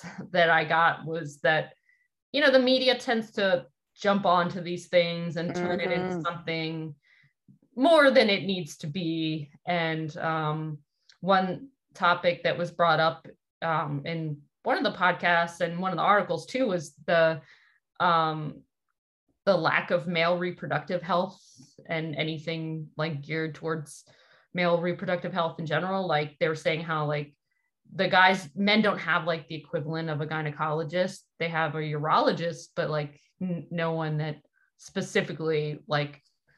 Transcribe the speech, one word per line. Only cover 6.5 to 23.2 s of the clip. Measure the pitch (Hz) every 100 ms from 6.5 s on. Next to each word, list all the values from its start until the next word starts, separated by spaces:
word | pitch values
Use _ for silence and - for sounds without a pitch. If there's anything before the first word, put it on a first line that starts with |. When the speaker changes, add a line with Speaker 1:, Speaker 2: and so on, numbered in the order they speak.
| 165 160 160 160 147 _ _ _ _ _ - _ -
Speaker 1:
more | 277 320 277
than | 247 214
it | 196
needs | 180 185 147 -
to | 160
be. | 185 160 160 160 156 143 _ -
And, | 175 165 160 156 -
um, | 160 160 151 156 156 151 _ _ _ _
one | 180 190 185 - - _ _
topic | - 180 175 180 175
that | 175 -
was | 170
brought | - 170 156
up, | 160 160 - - _ _
um, | 165 156 147 143 151
in | 165 156 147 - _
one | - 381
of |
the | 214 -
podcasts | 180 175 180 170 175 -
and | 170 170
one | 185
of | 165
the |
articles | 160 208 180 165 -
too | 254 254
was | 180 143 - -
the, | 170 160 160 - - _ _ _ _
um, | 175 165 160 156 151 - _ _ _ _ _ _ _ _ -
the | 180
lack | 156 160 160
of | 180 160
male | 170 170 175
reproductive | 180 175 165 151 - 180
health | 170 175 196 - - - - - -
and | 165 160 147
anything, | 156 160 160 165 160 160 156 -
like, | 156 143